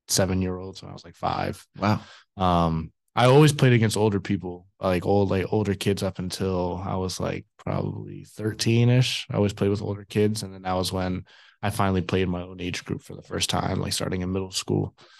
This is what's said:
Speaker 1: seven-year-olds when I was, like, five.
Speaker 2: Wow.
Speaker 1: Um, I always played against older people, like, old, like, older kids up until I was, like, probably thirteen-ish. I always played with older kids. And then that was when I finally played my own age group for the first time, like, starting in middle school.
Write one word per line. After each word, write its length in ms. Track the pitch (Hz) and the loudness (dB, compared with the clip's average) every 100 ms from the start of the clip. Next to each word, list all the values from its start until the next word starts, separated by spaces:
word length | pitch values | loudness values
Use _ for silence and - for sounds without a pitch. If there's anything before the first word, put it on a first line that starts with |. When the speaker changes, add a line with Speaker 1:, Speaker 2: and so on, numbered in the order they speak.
| - | -4
Speaker 1:
seven-year-olds 720 | - 95 92 92 90 95 92 | 0 2 0 -2 -4 -10 -14
when 80 | 95 | -16
I 40 | |
was, 100 | 95 | -18
like, 140 | 85 - | -18 -8
five. 480 | 90 95 95 95 - - | -6 -4 -4 -6 -12 -4
Speaker 2:
Wow. 240 | 98 - - - _ - | 0 0 -4 -20 _ -2
Speaker 1:
Um, 560 | 90 87 82 80 78 _ _ | 2 4 2 0 -6 _ _
I 120 | - 127 | 2 6
always 260 | 139 151 | 8 8
played 220 | 147 131 | 6 6
against 240 | 120 110 101 | 6 4 2
older 240 | 107 98 | 2 0
people, 460 | - 95 90 87 - - | 0 -4 -4 -12 -18 -4
like, 260 | 95 90 98 | 0 0 2
old, 240 | 101 95 | 2 4
like, 220 | 95 90 | 0 0
older 220 | 110 101 | 0 0
kids 280 | 92 104 95 | 0 0 0
up 160 | 95 - | -2 -4
until 640 | 90 - 95 90 90 90 95 | -6 -4 -2 -2 -2 -4 -4
I 100 | 95 | -4
was, 240 | 95 - | -4 -4
like, 260 | - - - _ | -6 -6 -10 _
probably 680 | - - - 104 - 50 | -6 -4 -4 -8 -12 -14
thirteen-ish. 1040 | - - 107 104 113 117 120 123 123 - - | -16 -6 -6 -2 2 4 6 4 2 -2 -4
I 60 | 101 | 0
always 160 | 101 | 0
played 180 | - 101 | 2 0
with 120 | 104 | 0
older 240 | 101 101 101 | -4 -8 -4
kids. 380 | 107 107 104 | 2 2 0
And 100 | 95 | -8
then 80 | 95 | -8
that 140 | 92 92 | -2 0
was 180 | 90 | 0
when 320 | 95 92 90 - - - - | -2 -2 -4 -8 -20 -20 -6
I 100 | 104 | -4
finally 300 | 104 98 92 | 0 2 2
played 280 | 82 95 92 | 0 0 0
my 120 | 90 | -4
own 200 | 90 92 | -8 -8
age 240 | 87 - - | -8 -6 -8
group 180 | - | -10
for 100 | - | -10
the 80 | - | -18
first 280 | - 92 - | -8 -6 -2
time, 320 | 92 92 95 | -2 -2 -2
like, 100 | 95 | -2
starting 300 | - 95 92 | -4 -4 -4
in 100 | 90 | -2
middle 200 | 95 95 | -4 -4
school. 440 | - - 101 98 - - | -6 -2 0 -2 -8 -20